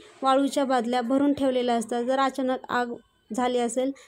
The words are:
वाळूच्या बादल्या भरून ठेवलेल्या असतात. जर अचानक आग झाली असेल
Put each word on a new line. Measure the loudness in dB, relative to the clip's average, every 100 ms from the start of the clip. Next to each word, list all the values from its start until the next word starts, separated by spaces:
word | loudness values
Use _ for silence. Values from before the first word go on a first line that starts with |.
| -6 -4
वाळूच्या | 2 2 2 0 0
बादल्या | 0 0 -2
भरून | 0 2 2
ठेवलेल्या | 2 0 0 0 0
असतात. | -2 -4
जर | 0 0
अचानक | 0 0 -2 -4 -4
आग | -4 -4 -6 -14 _ -8
झाली | -2 0 0
असेल | -2 0 -2 -4